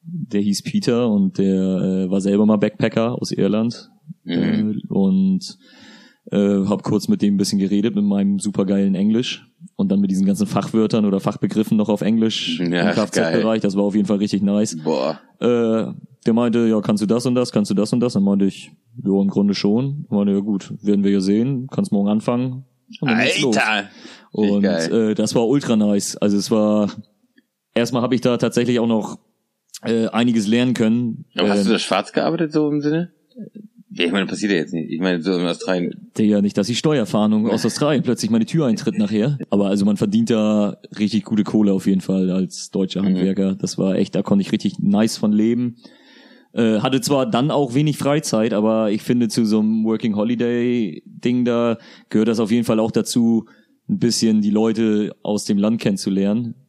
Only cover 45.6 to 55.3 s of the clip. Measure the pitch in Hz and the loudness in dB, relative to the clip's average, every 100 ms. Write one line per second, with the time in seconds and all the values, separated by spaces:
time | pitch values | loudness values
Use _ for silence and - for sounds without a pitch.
45.6 | 123 117 - - - - - - _ - | -2 -8 -20 -20 -20 -20 -20 -20 _ 0
46.6 | 113 107 127 131 113 143 123 117 147 123 | 2 2 2 0 0 0 2 0 0 0
47.6 | 135 123 151 - 139 151 - 110 113 104 | 0 0 0 0 0 0 0 0 0 2
48.6 | 110 110 110 107 - 123 117 120 110 110 | 2 2 0 -2 0 0 2 0 2 2
49.6 | 107 110 110 110 120 104 107 117 120 120 | 2 0 0 0 -2 -2 -2 0 0 0
50.6 | 120 123 104 - - - 123 123 120 117 | 0 0 -2 -6 -18 -6 -2 0 0 0
51.6 | 120 110 - - _ 110 110 110 107 120 | 0 -2 -8 -20 _ 0 2 0 0 0
52.6 | 113 110 110 113 104 123 117 113 - _ | 2 0 2 0 0 0 2 2 -2 _
53.6 | _ _ - 98 120 110 113 107 104 104 | _ _ -6 -2 0 2 2 2 2 2
54.6 | 113 110 110 104 104 - - | 2 2 0 0 -2 -6 -4